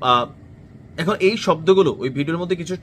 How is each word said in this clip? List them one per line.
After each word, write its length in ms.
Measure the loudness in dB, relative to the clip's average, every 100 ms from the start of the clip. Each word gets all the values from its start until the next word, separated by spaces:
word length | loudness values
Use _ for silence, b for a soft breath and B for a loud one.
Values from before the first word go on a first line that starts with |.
আহ, 260 | 0 2 0 -10 -20 -20 -20 -20 -18 -6
এখন 180 | -4 0
এই 160 | 0 0
শব্দগুলো 600 | 0 0 4 4 4 0
ওই 100 | -4
ভিডিওর 300 | -4 -4 -4
মধ্যে 180 | -4 -6
কিছু 200 | -6 -8